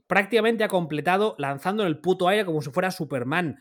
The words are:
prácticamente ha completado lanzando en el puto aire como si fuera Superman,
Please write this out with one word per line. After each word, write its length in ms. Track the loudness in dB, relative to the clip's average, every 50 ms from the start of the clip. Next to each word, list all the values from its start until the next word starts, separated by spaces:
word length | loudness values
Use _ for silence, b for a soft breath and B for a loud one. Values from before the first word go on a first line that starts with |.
| _
prácticamente 560 | 0 0 0 2 2 2 2 2 2 2 0 0
ha 40 |
completado 680 | 0 0 0 0 0 -2 -2 0 2 2 2 2 0 -2 -4
lanzando 420 | -4 -4 -4 -4 -4 -2 -2 0 0
en 40 | 0
el 100 | -2 0
puto 280 | 0 0 0 2 2
aire 180 | 2 2 2 2
como 160 | 0 -2 -2
si 80 | -4 -4
fuera 220 | -2 -2 -2 -2
Superman, 680 | -2 -4 -6 -4 -4 -4 -2 -2 -2 0 -2 -2 B B